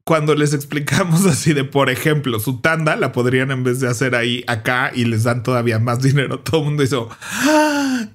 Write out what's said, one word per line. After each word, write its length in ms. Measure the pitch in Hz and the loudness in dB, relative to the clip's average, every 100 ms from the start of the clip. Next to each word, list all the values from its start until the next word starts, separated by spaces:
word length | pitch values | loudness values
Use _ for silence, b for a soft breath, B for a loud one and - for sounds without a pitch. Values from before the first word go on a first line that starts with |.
cuando 300 | - 160 151 | 0 0 2
les 200 | 147 147 | 2 2
explicamos 720 | 147 - 147 147 131 185 165 196 | 0 -4 -6 -2 0 2 2 2
<laughs> 0 | |
así 260 | 135 - | 2 2
de, 120 | 143 | 0
por 260 | 135 139 131 | 0 2 2
ejemplo, 480 | 127 156 151 131 110 | 2 0 0 0 -2
su 200 | 123 120 | -4 -2
tanda 360 | 160 160 156 202 | 0 0 0 0
la 160 | 131 | -2
podrían 380 | 123 123 127 131 | 0 2 2 0
en 140 | 131 | -2
vez 160 | 127 127 | -2 0
de 80 | 123 | -2
hacer 260 | 113 131 | 0 0
ahí, 300 | 123 120 123 - | 0 0 -2 -4
acá, 460 | 113 120 127 139 | -4 -2 -2 -2
y 100 | 127 | 0
les 200 | 117 110 | 0 0
dan 180 | 123 123 | 0 0
todavía 360 | 127 123 117 110 | 0 0 0 0
más 220 | 123 120 | 0 0
dinero, 400 | 135 143 131 131 | 2 2 0 -4
todo 200 | - 165 | -2 -2
el 60 | 147 | 0
mundo 160 | 147 | 0
hizo, 240 | 139 139 110 - | 0 -2 -6 -12
"¡Ah! 880 | - 208 262 302 302 285 277 254 214 | -12 -2 2 4 2 0 -2 -2 -6